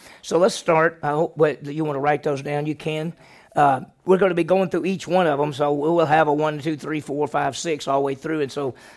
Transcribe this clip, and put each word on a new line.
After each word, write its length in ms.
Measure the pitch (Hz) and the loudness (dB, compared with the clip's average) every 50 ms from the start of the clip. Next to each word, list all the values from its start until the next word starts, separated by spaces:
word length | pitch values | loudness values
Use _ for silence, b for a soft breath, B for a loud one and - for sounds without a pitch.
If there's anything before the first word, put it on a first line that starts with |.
| B B B B | B B B B
So 160 | B - - | B -2 2
let's 180 | 165 180 214 - | 4 4 4 2
start. 440 | - - - 165 156 160 170 170 - | 0 0 2 2 4 4 2 0 -2
I 100 | - 147 | -4 -2
hope 260 | 147 151 170 160 - | 0 0 0 -2 2
what, 280 | 143 156 151 135 - 143 | 2 2 2 2 -2 -8
you 200 | 143 143 156 156 | -8 -4 -4 -2
wanna 140 | 151 143 135 | -2 -2 0
write 240 | 139 147 151 143 - | 0 0 0 0 0
those 180 | 151 143 135 | -2 -4 -2
down, 240 | 139 147 147 147 147 | -4 -4 -4 -4 -2
you 100 | 151 147 | -4 -6
can. 380 | 151 - 160 156 156 156 170 165 B B B B B B B _ | -6 -6 -6 -6 -4 -6 -6 -8 B B B B B B B _
Uh, 260 | - 180 175 - - - - _ _ _ | 4 4 4 4 0 -4 -10 _ _ _
we're 120 | 175 190 | 2 4
gonna 180 | 185 202 190 175 | 4 4 2 2
be 80 | 170 165 | 0 0
going 260 | 156 180 190 190 170 | 2 2 2 2 0
through 160 | - 175 - | -2 -2 -2
each 220 | 180 196 170 - | -2 -4 -4 -4
one 200 | 151 170 185 180 | 0 0 2 2
of 120 | 160 143 139 | 2 2 0
them, 140 | 143 147 143 | 0 -2 0
so 180 | 123 147 139 | 0 0 0
we'll 340 | 143 147 139 160 170 170 160 | 0 0 0 2 2 2 4
have 220 | 139 151 160 156 | 4 4 4 4
a 60 | 151 147 | 4 2
one, 260 | 151 151 156 151 147 | 2 0 -2 -2 -4
two, 160 | 131 160 156 | -4 -6 -6
three, 240 | 143 - 143 156 151 | -6 -6 -8 -8 -8
four, 260 | - - 139 147 147 | -6 -6 -4 -4 -4
five, 300 | 139 - 147 143 139 127 | -2 -2 -2 -2 -2 -4
six 320 | - - 170 156 143 - | -6 -6 -6 -6 -6 -4
all 140 | 143 139 139 | -2 0 0
the 40 | 139 | 0
way 100 | 139 135 | -2 -4
through, 260 | 135 - 156 160 156 | -6 -6 -6 -4 -4
and 100 | 143 131 | -4 -4
so 240 | - 147 143 127 113 B B B B | -4 -6 -6 -6 -8 B B B B